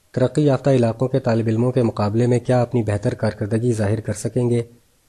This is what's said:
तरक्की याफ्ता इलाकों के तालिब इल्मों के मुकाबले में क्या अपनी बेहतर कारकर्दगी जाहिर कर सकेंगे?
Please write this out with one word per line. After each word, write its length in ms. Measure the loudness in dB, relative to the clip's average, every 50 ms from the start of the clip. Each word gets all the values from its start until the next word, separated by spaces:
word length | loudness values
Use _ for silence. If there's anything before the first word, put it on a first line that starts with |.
| _ _ -2
तरक्की 340 | -2 0 0 2 2 2
याफ्ता 240 | 2 2 2 2 2
इलाकों 360 | 2 4 2 0 0 -2 -2
के 120 | -2 -2 -2
तालिब 280 | 0 0 0 0 0
इल्मों 240 | 0 0 2 0 0
के 120 | 2 0 0
मुकाबले 440 | 0 0 -2 -2 0 0 0 2
में 120 | 2 2 0
क्या 200 | 0 2 2 2
अपनी 220 | 2 0 0 -2 0
बेहतर 300 | 0 -2 -2 -2 -4 -2
कारकर्दगी 580 | -2 -2 -4 -2 -4 -4 -2 -2 0 0 0 0
जाहिर 280 | 0 0 0 -2 -2
कर 120 | -4 -6 -6
सकेंगे? 460 | -6 -6 -4 -2 -2 0 0 0 0 -2 -6 -12 -20 _ _ _ _ _